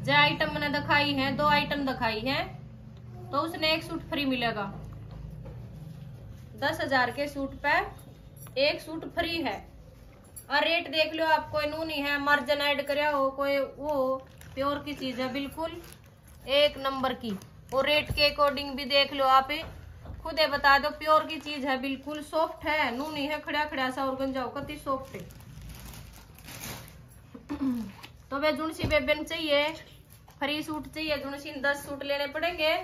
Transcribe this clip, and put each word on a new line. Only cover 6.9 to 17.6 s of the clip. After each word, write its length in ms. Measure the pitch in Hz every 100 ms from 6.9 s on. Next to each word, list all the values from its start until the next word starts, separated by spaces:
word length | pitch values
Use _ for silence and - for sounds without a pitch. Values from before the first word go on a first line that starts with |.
| 262 240
के 160 | 233 285
सूट 260 | 285 269 -
पे 120 | 285 330 403 - - - - - - 262
एक 200 | 285 339
सूट 240 | - 320 285
free 220 | 330 330 330
है। 120 | 262 196 - - - - - - - - -
और 140 | 277
rate 240 | 302 339 330
देख 240 | 320 311
लो 120 | 320 320
आप, 220 | 311 311
कोई 140 | 302 294
नू 180 | 311
नहीं 180 | 320 302
है, 160 | 285 285
margin 400 | 285 294 262 285
add 260 | 285 277 277
करया 240 | 285 302
हो, 200 | 294 269
कोई 260 | 269 277 277
वो 340 | 262 - 294
हो, 240 | 285 262 262 - - -
pure 240 | - 277 294
की 160 | 294
चीज 260 | 277 262 247
है 120 | 262
बिल्कुल 480 | 277 277 302 330 339 - - - - - - 240
एक 280 | 277 294 277
नंबर 340 | 269 269 254
की। 220 | 247 226 190 - -